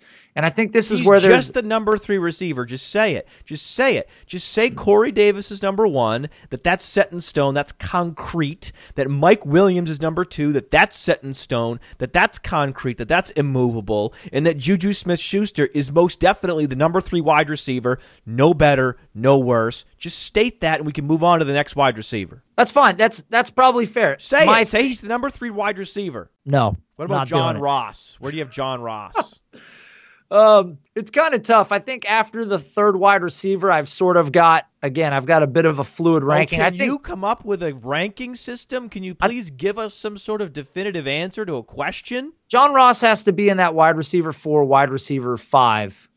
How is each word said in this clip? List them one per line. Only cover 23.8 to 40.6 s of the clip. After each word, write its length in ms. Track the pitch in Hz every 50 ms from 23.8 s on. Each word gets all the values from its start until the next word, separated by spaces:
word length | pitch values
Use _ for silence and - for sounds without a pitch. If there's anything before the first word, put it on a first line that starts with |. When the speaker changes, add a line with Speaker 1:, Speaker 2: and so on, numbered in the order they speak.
| 233
Speaker 1:
fair. 320 | - - 240 214 151 139 -
Speaker 2:
Say 260 | - - 269 285 311
Speaker 1:
My 160 | 202 214 226
Speaker 2:
it. 60 | 220 220
Say 200 | - 214 262 269
he's 140 | 247 -
the 60 | - 202
number 220 | 233 240 247 277
three 200 | - - 247 233
wide 300 | 208 202 202 208 208 190
receiver. 500 | 196 - - 208 202 175 131 107 85 - _ _ -
Speaker 1:
No, 320 | 139 143 139 120 104 92 - - _ _
Speaker 2:
What 100 | - 151
about 100 | 160 147
Speaker 1:
not 120 | 139 135 120
Speaker 2:
John 280 | 165 165 170 165 160
Speaker 1:
doing 60 | 147
it. 40 | 143
Speaker 2:
Ross? 500 | 139 139 135 117 101 90 - - - - -
Where 120 | 120 139
do 60 | 151 160
you 60 | 151
have 100 | 127 -
John 280 | 139 135 131 131 123
Ross? 580 | 120 113 110 107 104 - - - - - _ _ _
Speaker 1:
<laughs> 60 | _ _ - - - - - - _ _ _ _ _ _ _ _ -
Um, 460 | - 208 220 214 214 202 185 180 151 - _ _ -
it's 160 | 220 214 -
kinda 300 | - 285 320 - 285 226
tough. 320 | - - 233 220 196 -
I 80 | 202 202
think 260 | - 254 262 240 - 202
after 380 | 214 220 214 214 - 226 233
the 140 | 202 202 170
third 360 | 143 - - 208 208 208 196
wide 280 | 185 190 196 202 190 175
receiver, 480 | 175 - - - 196 196 185 180 196
I've 180 | 175 156 147 139
sort 260 | - - 185 180 175
of 160 | 175 165 143
got, 360 | 123 170 170 165 165 156 - _ _ _ -
again, 280 | 139 127 156 160 147
I've 140 | 139 135 127
got 160 | 127 160 160
a 60 | 151 139
bit 180 | 123 165 160
of 140 | 160 156 139
a 40 | 135
fluid 380 | - - - 165 170 165 156
Speaker 2:
Oh, 60 | 139 139
Speaker 1:
ranking. 300 | 151 151 156 - 170 160
Speaker 2:
can 60 | 160 180
Speaker 1:
I 20 |
think 140 | 180 180 277
Speaker 2:
you 160 | 247 285 277
come 240 | - - 349 185 190
up 200 | 208 240 - -
with 200 | 214 202 175 175
a 100 | 156 139
ranking 640 | 127 113 127 139 156 180 208 196 - 254 247 247
system? 540 | 233 - - 240 240 - - 254 254 247 220
Can 120 | - 202
you 140 | 190 185 175 -
Speaker 1:
I 60 | 185
Speaker 2:
please 240 | 202 240 247 214 160
give 300 | 135 123 156 196 208 220
us 160 | 220 208 -
some 240 | - - 220 208 196
sort 240 | - - 214 208 208
of 100 | 165 131
definitive 540 | 151